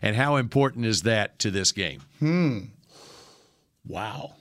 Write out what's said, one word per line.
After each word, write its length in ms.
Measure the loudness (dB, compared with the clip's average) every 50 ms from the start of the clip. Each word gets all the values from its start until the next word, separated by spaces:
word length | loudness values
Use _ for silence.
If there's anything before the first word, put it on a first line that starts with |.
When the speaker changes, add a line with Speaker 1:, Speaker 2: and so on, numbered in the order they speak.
Speaker 1:
and 160 | -2 0 2
how 200 | 2 2 2 2
important 500 | 0 0 2 2 2 2 2 2 0 0
is 160 | 0 0 2
that 360 | 2 2 2 2 0 -2 _ -4
to 100 | -2 -2
this 220 | 0 2 0 0
game? 280 | 0 0 -4 -4 -6 -10 -16 -14 _ -2
Speaker 2:
Hmm. 400 | 0 0 2 2 2 2 0 -2 -8 -12 -18 -20 _ _ -20 -20 -20 -20 -20 -20 -20 -20 -20 _ _ _ _ _ _ _ _ _ -14
Wow. 460 | -12 -8 -8 -8 -8 -8 -10 -12 -14 -16 _